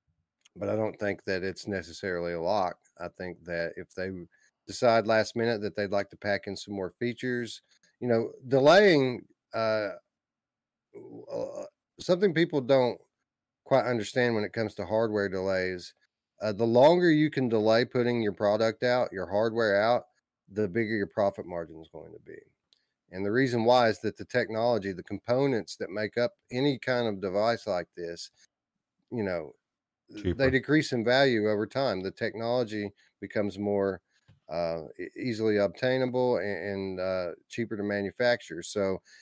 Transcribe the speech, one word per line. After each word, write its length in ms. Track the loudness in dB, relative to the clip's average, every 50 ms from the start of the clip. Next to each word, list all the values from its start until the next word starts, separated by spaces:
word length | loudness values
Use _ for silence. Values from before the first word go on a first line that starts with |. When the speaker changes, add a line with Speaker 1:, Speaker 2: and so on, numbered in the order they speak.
| _ _ _ _ _ _ _ _ _ _ _
Speaker 1:
but 120 | -8 -4 -2
I 80 | -2
don't 220 | -2 -2 -2 -4 -4
think 240 | -4 -4 -4 -4 -4
that 180 | -4 -2 -2 -2
it's 240 | -4 -6 -6 -6
necessarily 680 | -6 -6 -6 -6 -8 -10 -8 -6 -4 -4 -4 -4 -4 -4
a 60 | -4 -2
lock. 340 | 0 0 0 0 -2 -4 -8 _ _ _ -14
I 80 | -14 -12
think 340 | -12 -10 -10 -10 -12 -12 -10
that 280 | -8 -6 -4 -4 -6 -8
if 180 | -10 -14 -12 -10
they 160 | -8 -8 -8 -8 -10 -14 -16 _ _ _ _ _ _ _
decide 400 | -12 -4 0 2 4 4 4 4
last 300 | 2 2 2 2 0 -2
minute 260 | -2 0 0 0 -2 -4
that 120 | -6 -4
they'd 160 | -4 -4 -2
like 200 | -2 -2 -2 -4
to 80 | -8 -8
pack 280 | -4 -4 -4 -4 -4
in 80 | -8 -10
some 200 | -10 -10 -10 -8
more 160 | -6 -6 -8 -6 -4
features, 640 | -4 -4 -4 -4 -4 -4 -4 -4 -4 -6 -10 -12 -16 _ _ _ _ _ _ _
you 80 | 0 2
know, 240 | 2 2 2 -2 -6 -12 -2 2
delaying, 760 | 2 6 8 8 8 8 8 8 8 6 4 2 0 -4 -10 -16 _ _ _ _ -4
uh, 380 | -2 0 0 0 0 -2 -4 -6 -10 -16 _ _ _ _ _ _ _ _ _ _ _ _ _ _ _ _ _ -20
w-, 300 | -20 -18 -18 -18 -18 -14 -10 -8
uh, 320 | -8 -8 -8 -10 -12 -14 -14 -18 _ _ _ _ -6
something 340 | 0 0 2 4 4 2 4
people 280 | 2 2 2 2 0
don't 400 | 2 4 4 6 4 4 0 -2 _ _ _ _ _ _ _ _ _ _ _ _ _
quite 200 | 2 2 4 4
understand 500 | 2 0 -2 -2 -2 0 2 2 2 2
when 100 | 0 -2
it 80 | -2 -2
comes 220 | -4 -4 -4 -4
to 120 | -6 -4
hardware 420 | -2 0 0 2 2 2 0 0 0
delays, 680 | -2 -2 -2 0 0 0 0 -2 -4 -6 -10 -14 -16 _ _ _ _ _ _ _ _ -6 -4
uh, 100 | -4 -2
the 120 | 0 2
longer 460 | 4 6 8 8 8 8 6 6 4
you 200 | 4 4 4 2
can 180 | 0 0 0 2
delay 360 | 2 2 4 4 4 4 4
putting 360 | 2 0 0 0 2 0 0
your 120 | 0 -2 -2
product 500 | 0 2 2 4 4 2 0 0 0 0
out, 300 | 0 2 2 0 -2 -4
your 140 | -6 -6
hardware 540 | -2 0 0 0 0 2 0 2 4 4 4
out, 240 | 4 4 2 2 0 -6 _ _ _ _ _ _ _ _
the 180 | -4 -4 -2 -2
bigger 260 | -2 -2 -2 -2 -2
your 120 | -2 -2
profit 400 | -2 -2 0 0 0 0 -4 -8
margin 340 | -8 -8 -8 -8 -8 -12 -18
is 80 | -20 -18
going 240 | -18 -18 -18 -18 -20
to 60 | -20 _
be. 100 | -20 -20 -20 -20 _ _ _ _ _ _ _ _ _ _ _ _ _ -8
And 120 | -4 -2
the 80 | 0 2
reason 320 | 2 2 2 2 2 4
why 240 | 4 6 6 6 4
is 120 | 2 0
that 160 | -4 -6 -6
the 80 | -8 -8
technology, 680 | -4 -2 -2 -2 -2 -2 0 0 2 0 0 -2 -4 -6
the 100 | -8 -10
components 760 | -10 -10 -8 -4 -2 0 0 2 2 0 -2 -4 -6 -10
that 140 | -10 -10 -8
make 280 | -6 -6 -6 -4 -2 -2
up 140 | -2 -2 -4 _ _ -8
any 280 | -4 -2 0 0 0 -2
kind 280 | -2 -2 -2 0 0
of 140 | -2 -2 -4
device 460 | -4 -4 0 0 2 2 0 0 -2
like 200 | -4 -4 -4 -4 -8 _
this, 340 | -12 -10 -10 -10 -10 -12 -16 -16 _ _ _ _ _ _ _ _ _ _ _ _ _ _ _
you 120 | -6 -4 -4
know, 320 | -2 -4 -4 -6 -8 -14 _ _ _ _ _ _ _ _ _ _ -20 -16
Speaker 2:
Cheaper. 180 | -6 -4 -4 0
Speaker 1:
they 160 | 2 2 2
decrease 420 | 2 2 2 2 2 2 2 0 -2
in 120 | 0 2
value 440 | 4 4 4 6 4 4 2 2 2
over 180 | 0 0 -2
time. 360 | -4 -2 -2 -2 -2 -2 -2 -4
The 80 | -6
technology 800 | -6 -6 -6 -6 -4 -4 -2 -2 0 0 -2 -2 -4 -6 -6 -6 -8 _ _ _ _ _
becomes 380 | -14 -8 -4 -4 -4 -4 -4 -4
more, 420 | -4 -2 0 0 0 0 -2 -4 -8 _ _ _ _ _ _ _ _ -10
uh, 340 | -6 -4 -4 -4 -4 -6 -8 -12 -12 -12
e-, 100 | -14 -12 -10
easily 420 | -8 -6 -4 -4 0 0 2 2 4
obtainable 800 | 2 0 0 -2 -2 0 0 0 0 0 0 0 0 2 0 0
and, 600 | -2 -4 -4 -6 -6 -6 -4 -4 -4 -6 -6 -4
and, 20 |
uh, 300 | -4 -2 -2 -4 -4 -6 -8 -12 _ _
cheaper 280 | -8 -8 -6 -6 -6
to 80 | -6 -4
manufacture. 800 | -4 -2 -2 -4 -4 -4 -2 0 0 0 0 -2 -8 -12 -10 -10
So, 380 | -6 -4 -2 0 0 -2 -4 -8 _ -20 -20